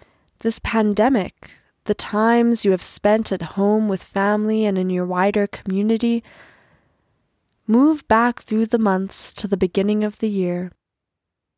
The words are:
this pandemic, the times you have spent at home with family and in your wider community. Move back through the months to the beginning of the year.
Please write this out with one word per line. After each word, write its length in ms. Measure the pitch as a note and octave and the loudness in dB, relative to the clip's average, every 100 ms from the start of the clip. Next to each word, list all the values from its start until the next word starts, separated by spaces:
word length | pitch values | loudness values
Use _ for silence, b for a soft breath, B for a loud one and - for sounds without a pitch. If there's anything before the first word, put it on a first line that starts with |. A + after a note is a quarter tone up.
| b b b _ | b b b _
this 220 | A3+ - | -4 -4
pandemic, 920 | - A3+ G#3+ G#3 B3 A#3+ - - - - _ _ | -2 0 2 2 2 2 -2 -10 -20 -20 _ _
the 100 | - | -6
times 720 | G#3 - G#3 A3+ A#3 A#3 A#3 | -4 -4 0 2 4 2 2
you 60 | G3+ | 2
have 120 | F#3 | 0
spent 480 | - - G#3 A3 G#3+ | -2 -2 2 2 0
at 120 | F#3+ | -6
home 460 | C4 G3 G3+ G#3+ G#3+ | -6 0 2 2 0
with 140 | F#3+ | -4
family 600 | - G3 G3+ G#3+ G#3+ A3 | -4 -2 0 0 0 0
and 140 | G#3 F#3 | 0 0
in 100 | F#3 | -2
your 160 | F3+ | -2
wider 420 | F3+ F3+ G3+ G#3 G3+ | -2 0 0 0 -2
community. 800 | - F#3+ F#3+ G#3+ A3+ A#3 A#3 b b b b b b b b _ _ _ _ _ _ - | -6 -4 -2 0 0 0 -2 b b b b b b b b _ _ _ _ _ _ 0
Move 420 | A3+ D4+ D4+ - | 4 4 2 2
back 320 | A3 A#3+ - | 2 2 -2
through 240 | - A3 | -4 -2
the 140 | A3 A3+ | 0 0
months 560 | G#3 F#3+ G3 - - | 2 0 -4 -10 -10
to 120 | - F#3+ | -8 -4
the 120 | F#3 | -2
beginning 440 | F#3 G3 G3+ G#3+ | -2 0 0 0
of 160 | G#3+ - | -2 -4
the 120 | A3 | -4
year. 420 | G3 F3+ F3 F3+ - _ _ _ _ _ _ _ | -2 -2 -4 -8 -14 _ _ _ _ _ _ _